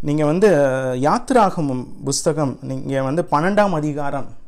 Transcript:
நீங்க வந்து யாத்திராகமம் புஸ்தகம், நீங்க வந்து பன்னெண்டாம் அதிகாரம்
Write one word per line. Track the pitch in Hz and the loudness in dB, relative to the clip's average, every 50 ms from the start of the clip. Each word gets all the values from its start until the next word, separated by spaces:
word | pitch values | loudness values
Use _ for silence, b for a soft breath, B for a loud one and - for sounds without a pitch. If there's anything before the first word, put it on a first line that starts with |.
நீங்க | - 147 147 151 151 | -2 -2 0 0 2
வந்து | 147 151 180 190 214 180 147 143 135 131 131 131 131 127 127 | 2 2 4 4 4 6 6 4 4 2 0 -2 -2 -2 0
யாத்திராகமம் | 131 147 185 233 - - 277 247 214 190 180 175 156 139 131 127 120 - - - - | 2 2 2 0 0 2 4 4 4 4 2 0 -2 -2 -2 -4 -6 -8 -12 -10 -6
புஸ்தகம், | 135 139 - - 175 156 147 156 135 117 - - | -4 -4 -2 0 0 0 0 0 -2 -2 -6 -8
நீங்க | 131 135 135 - 139 135 135 135 | -8 -8 -6 -6 -4 -2 -2 -2
வந்து | 131 135 165 170 - | -2 -2 -2 -2 0
பன்னெண்டாம் | - 147 156 185 202 202 208 202 180 | 0 0 2 2 2 2 2 2 2
அதிகாரம் | 156 151 151 147 143 147 143 151 139 - - - - - | 0 -2 -2 -4 -2 -4 -4 -4 -4 -6 -6 -8 -12 -14